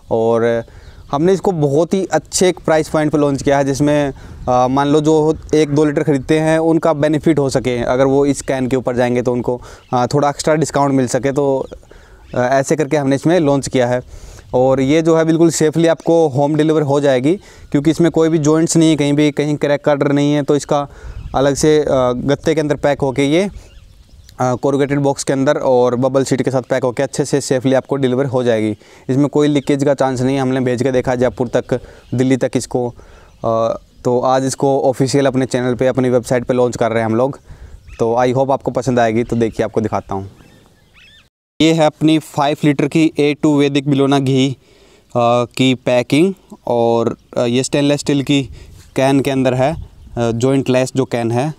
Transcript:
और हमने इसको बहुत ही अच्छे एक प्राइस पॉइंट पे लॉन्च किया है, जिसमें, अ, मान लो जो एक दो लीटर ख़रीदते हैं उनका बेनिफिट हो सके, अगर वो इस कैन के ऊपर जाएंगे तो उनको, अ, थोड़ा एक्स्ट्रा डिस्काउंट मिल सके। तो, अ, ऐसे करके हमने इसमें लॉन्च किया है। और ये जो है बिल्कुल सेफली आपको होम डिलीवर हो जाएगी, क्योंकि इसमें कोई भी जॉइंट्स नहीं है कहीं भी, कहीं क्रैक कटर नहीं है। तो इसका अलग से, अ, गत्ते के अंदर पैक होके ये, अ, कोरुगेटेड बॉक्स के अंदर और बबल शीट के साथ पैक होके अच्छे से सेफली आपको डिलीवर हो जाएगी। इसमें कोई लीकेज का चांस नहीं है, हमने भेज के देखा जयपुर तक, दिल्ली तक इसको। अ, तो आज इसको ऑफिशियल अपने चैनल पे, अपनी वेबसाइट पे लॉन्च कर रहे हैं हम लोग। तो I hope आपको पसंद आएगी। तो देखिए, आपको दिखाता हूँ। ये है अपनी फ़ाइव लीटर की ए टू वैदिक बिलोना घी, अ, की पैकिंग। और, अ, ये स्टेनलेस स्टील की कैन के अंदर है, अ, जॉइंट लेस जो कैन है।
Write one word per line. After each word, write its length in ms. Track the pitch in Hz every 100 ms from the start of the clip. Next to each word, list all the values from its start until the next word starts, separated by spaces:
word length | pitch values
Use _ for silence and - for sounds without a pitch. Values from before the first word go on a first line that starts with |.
| -
और 540 | 117 113 117 117 117 117 - - - -
हमने 200 | 143 170
इसको 200 | 190 -
बहुत 420 | 170 147 143 170
ही 100 | 196
अच्छे 440 | 185 156 - - 185
एक 100 | 175
प्राइस 300 | - 156 156
पॉइंट 240 | 156 151
पे 60 | 151
लॉन्च 240 | 147 135
किया 160 | 131 139
है, 60 |
जिसमें, 480 | 139 139 147 147 139 135 - - -
अ, 200 | 123 127
मान 200 | 135 143
लो 120 | 151
जो 380 | 151 156 151 156 -
एक 200 | 156 151
दो 100 | 143
लीटर 180 | 151 147
ख़रीदते 360 | 156 139 123 156
हैं 200 | 156 160
उनका 340 | 160 165 165
बेनिफिट 460 | 151 151 156 170 147
हो 120 | 139
सके, 320 | 131 123 120
अगर 220 | 117 127
वो 220 | 135 135 143
इस 160 | 135
कैन 240 | - 135 127
के 100 | 131
ऊपर 200 | 120 120
जाएंगे 260 | 123 123
तो 100 | 123
उनको, 280 | 123 117 123 - - -
अ, 120 | 123 123
थोड़ा 220 | 147 143
एक्स्ट्रा 260 | 143 -
डिस्काउंट 380 | 156 143 143 143
मिल 140 | 135 123
सके। 260 | 131 135
तो, 340 | 135 139 135 - - - - - - -
अ, 40 | 123
ऐसे 380 | 123 135 139 156
करके 200 | 143 151
हमने 200 | 135 135
इसमें 240 | 156 180
लॉन्च 280 | 143 139 -
किया 180 | 127 123
है। 140 | 123 - - - - -
और 260 | 127 131 135
ये 220 | 135 160
जो 140 | 160 160
है 80 |
बिल्कुल 260 | 160 160 165
सेफली 380 | - 156 160 165
आपको 400 | 156 - 165 160
होम 260 | 127 143
डिलीवर 280 | 151 156 156
हो 180 | 147 143
जाएगी, 360 | 143 131 135 190 - - -
क्योंकि 200 | 147 147
इसमें 200 | 147 170
कोई 180 | 160 160
भी 100 | 165
जॉइंट्स 380 | 147 160 165 165
नहीं 140 | 160
है 60 | 151
कहीं 160 | 143
भी, 180 | 143 151
कहीं 260 | 139 147 147
क्रैक 320 | 147 143 151
कटर 240 | 143 143
नहीं 200 | 143 143
है। 100 | 147
तो 140 | 139 147
इसका 320 | - 147 143 - - - -
अलग 200 | 135 139
से, 260 | 135 156 151
अ, 40 | 143 135 127
गत्ते 420 | 127 135 139 -
के 60 | 156
अंदर 160 | 151 143
पैक 240 | 147 135
होके 240 | 139 131
ये, 260 | 143 160 202 - - - - - - - - -
अ, 140 | 127
कोरुगेटेड 440 | 127 143 135 139 143
बॉक्स 260 | 139 139
के 80 | -
अंदर 240 | 135 135 151
और 400 | 135 127 123 120
बबल 280 | 131 135
शीट 180 | 131 131
के 80 | 135
साथ 120 | 131
पैक 200 | 117 131
होके 200 | 127 117
अच्छे 220 | 135 -
से 160 | 143 143
सेफली 340 | - 131 127
आपको 220 | 131 - 139
डिलीवर 300 | 131 123 139
हो 160 | 131
जाएगी। 340 | 120 110 107 104 - - -
इसमें 200 | 131 143
कोई 200 | 147 147
लीकेज 360 | 143 131 143
का 100 | 139
चांस 260 | 135 131 127
नहीं 160 | 127 139
है, 60 |
हमने 180 | 131 131
भेज 220 | 123 120
के 100 | 135
देखा 220 | 127 127
जयपुर 340 | 123 123 - 120
तक, 320 | 127 - 123 - - -
दिल्ली 220 | 123 131 131
तक 140 | 127 127
इसको। 380 | - 127 120 - - - - -
अ, 360 | 113 113 113 - - -
तो 160 | 127 123
आज 240 | 127 131
इसको 360 | 135 - 139 135
ऑफिशियल 460 | 135 127 135 139 139
अपने 200 | 131 131
चैनल 280 | 123 127
पे, 120 | 120 131
अपनी 220 | 127 127
वेबसाइट 360 | 123 117 123
पे 100 | 120
लॉन्च 220 | 123 123 -
कर 140 | 117
रहे 80 | 113
हैं 80 | 113
हम 80 |
लोग। 260 | 110 135 - - - - - - -
तो 160 | 117
I 200 | 117 127
hope 160 | 127 135
आपको 200 | 135 -
पसंद 280 | 127 127 120
आएगी। 260 | 117 110
तो 120 | 123 117
देखिए, 280 | 113 -
आपको 160 | 110 113
दिखाता 340 | 107 98 -
हूँ। 160 | 98 98 - - - _ _ _ - - - _ _ _ -
ये 100 | 160
है 140 | 160 151
अपनी 320 | - 151 156
फ़ाइव 380 | - - 143 156
लीटर 240 | 147 143 143
की 240 | 165 156 -
ए 160 | 147 143
टू 160 | 156 143
वैदिक 300 | 143 139 139
बिलोना 300 | 135 139 139
घी, 340 | 131 135 135
अ, 40 | 123 _ _ _ _ _ 120 117 120 117 -
की 180 | 131
पैकिंग। 600 | 123 - 123 123 135 190 190 - - -
और, 500 | 120 117 117 117 - - -
अ, 40 |
ये 220 | 123 123
स्टेनलेस 380 | 131 147 143 143
स्टील 220 | - 143
की 200 | 131 143 123 - - - - -
कैन 240 | 135 139
के 100 | 139
अंदर 240 | 135 127
है, 220 | 123 131 160 - - - -
अ, 140 | 117
जॉइंट 400 | 113 131 139 131
लेस 220 | 127 131 131
जो 80 |
कैन 260 | 127 123 113
है। 240 | 120 151